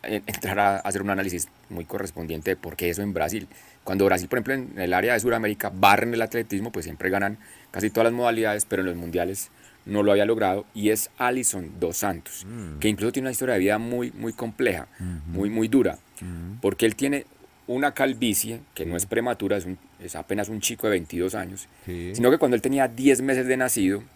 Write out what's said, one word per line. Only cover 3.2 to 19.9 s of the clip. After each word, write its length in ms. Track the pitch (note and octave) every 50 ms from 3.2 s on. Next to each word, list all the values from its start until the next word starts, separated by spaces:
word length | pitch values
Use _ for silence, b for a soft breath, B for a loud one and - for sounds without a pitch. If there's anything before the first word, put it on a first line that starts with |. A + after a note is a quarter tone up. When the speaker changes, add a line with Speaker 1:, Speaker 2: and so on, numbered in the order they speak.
| D#2 E2+ G2 A2 - - B B B B B B B
Speaker 1:
Cuando 220 | G2+ F#2+ G2 G2
Brasil, 220 | G2 F#2+ F2+ F2+ F2
por 100 | - B2+
ejemplo, 160 | A2 B2 C3+
en 180 | C3+ B2+ - - G2+
el 140 | F#2 F2 F2+
área 180 | F#2 F#2+ A#2 B2
de 80 | A2
Sudamérica 500 | G#2 B2 A#2 A#2 A2 G#2 G#2+ - - G#2 F#2+
barren 400 | F#2 G2 G2 G2+ G2+ G#2+ A#2 A#2
el 80 | A#2 A2+
atletismo, 500 | A2 - A#2+ A2+ - G2+ F#2+ G#2 A#2 A2
pues 120 | F#2 D#2+
siempre 260 | E2 D#2+ D2+ F#2 F#2
ganan 280 | F#2+ G2 G2 G2 G#2 - B B B B B B
casi 200 | - G2 G2+ G#2+
todas 160 | A2 A2+ A2+
las 60 | A#2 A#2
modalidades, 520 | A#2+ B2 A#2+ A2+ A2+ A2+ G#2+ G#2 G#2+ -
pero 180 | - G#2 F#2 F#2+
en 40 | F#2
los 80 | F2
mundiales 540 | F2 E2+ E2+ D#2+ F2+ F2 F2+ G2 G2+ - - B B B B B B B
no 160 | - G2+ G#2 G2+
lo 80 | G#2
había 140 | G2+ G2+ G#2
logrado, 420 | G#2 A#2 A2+ G#2+ F#2+ F#2 G2+ G#2 - _
y 140 | A2 G#2 G#2+
es 200 | G#2+ G#2+ - - _ -
Alison 520 | B2 B2 B2 C3 B2 - - G2 F2 D#2+ D#2 E2+
dos 200 | F2 E2 E2 -
Santos, 460 | - G2+ F#2 E2 - - - - F#2
Speaker 2:
Mm. 320 | F#2+ A2+ A#2+ G#2 E2 D2+ D2
Speaker 1:
que 80 | D#2 G#2+
incluso 240 | G#2+ F#2+ G#2 A#2 -
tiene 140 | C3+ C3
una 60 | C3 B2
historia 220 | G#2+ B2+ B2+ B2
de 60 | G2
vida 180 | F#2 G2 G#2 G#2+
muy, 320 | A2+ A#2 B2 B2 B2 B2 -
muy 200 | G2+ A2+ A2+ A2
compleja, 560 | - A#2+ A2+ G#2+ - C3 A#2+ F2+ E2+ C2 - - -
Speaker 2:
Ujú. 400 | F#2 F2+ F2+ D#2+ D2+ E2 E2+ F#2
Speaker 1:
muy, 120 | G2 G#2
muy 180 | A2 A2+ A2 A2
dura, 300 | A2+ C3+ A2+ F#2+ D2+ - _ _ _
Speaker 2:
Ujú. 420 | - - F2+ F2+ E2+ E2+ F2+ G2+ A#2
Speaker 1:
porque 260 | - G2 - - -
él 100 | A2+ G#2+
tiene 300 | - C#3 C#3 C#3+ - - - - _ - - _ _ _
una 260 | - A#2+ C3 C#3+ C#3+ C3+
calvicie 680 | - C3+ C3+ C3 A2 B2 A#2 G2+ - - A2 A2+ A2+ - _ _
que 100 | - D#2+
no 60 | E2 E2+
Speaker 2:
Sí. 40 |
Speaker 1:
es 100 | F2 F#2+
prematura, 520 | G2 A2 A2+ A#2 B2 A#2 - G#2+ G2 G#2 G2+
es 60 | F2
un, 120 | F2+ F#2 - _ -